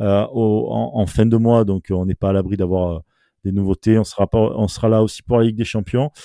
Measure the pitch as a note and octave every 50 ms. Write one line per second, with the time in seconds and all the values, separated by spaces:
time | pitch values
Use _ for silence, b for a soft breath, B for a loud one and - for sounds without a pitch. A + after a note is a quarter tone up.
0 | A2 G2+ G2+ G2+ G#2+ - - A#2+ A2+ G#2+ G#2+ A2 - - - A2 A2+ B2 - A#2
1 | G2+ - - - A2 A#2 A2+ A2+ A2+ A#2 A#2+ A2+ A2 G2+ G2 F#2 - - F#2+ F2+
2 | F#2 F#2 F2+ - - G2 G2 F#2+ F#2 F#2 G2+ F#2+ F#2+ F2+ F#2 F#2 F2+ F2 E2+ D#2+
3 | - _ _ _ _ _ _ _ - G2 G2 G2 G2 F#2+ F#2+ - - A2+ A2 A2
4 | G2+ - - - G2 - - A#2 A2 A2+ - G#2+ G#2+ G2 - - - A2 A2+ A2
5 | A2 G#2 - - - - A#2+ A#2 A2+ A#2 A2 A2 A2+ - - A2 G2+ - - B2
6 | C#3 D3+ B B B